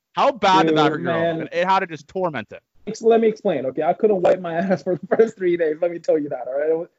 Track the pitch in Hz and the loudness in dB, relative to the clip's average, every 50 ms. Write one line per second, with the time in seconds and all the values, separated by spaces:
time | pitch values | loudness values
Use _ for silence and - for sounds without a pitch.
0 | _ _ - 170 220 277 285 202 208 190 185 190 165 160 156 156 151 151 151 151 | _ _ -2 0 0 0 0 2 2 4 4 4 4 4 2 2 2 2 0 -2
1 | 170 170 165 165 165 170 165 160 156 - - 170 180 190 190 196 190 170 160 143 | -4 -4 -2 0 0 -2 -2 -4 -8 -6 -4 -4 0 0 0 0 0 -4 -10 -16
2 | - - - 190 185 165 143 117 104 - 92 - _ _ _ _ - 208 - - | -16 -10 -6 -4 -4 -4 -4 -6 -10 -10 -16 -20 _ _ _ _ -12 -12 -10 0
3 | 226 226 226 226 226 220 220 - - 196 160 127 131 131 131 160 156 170 - - | 2 4 4 4 4 2 0 0 -4 -2 -2 -2 -4 -4 -4 -2 -2 -2 0 2
4 | 233 208 202 180 175 196 190 185 180 170 165 170 190 190 185 - - 185 180 - | 2 2 2 4 4 2 2 2 -2 -4 -4 -2 0 0 -2 -2 0 -4 -4 -4
5 | - - 214 - 226 226 - - 185 175 170 170 165 151 156 160 180 175 170 165 | -2 -2 2 2 2 2 2 -2 0 0 0 2 0 -2 0 -2 -2 -4 -4 -4
6 | - - 165 156 143 139 139 127 120 123 135 143 151 156 160 165 180 - _ | -2 0 0 0 0 -4 -8 -8 -8 -4 -4 -2 0 0 0 -2 -2 -10 _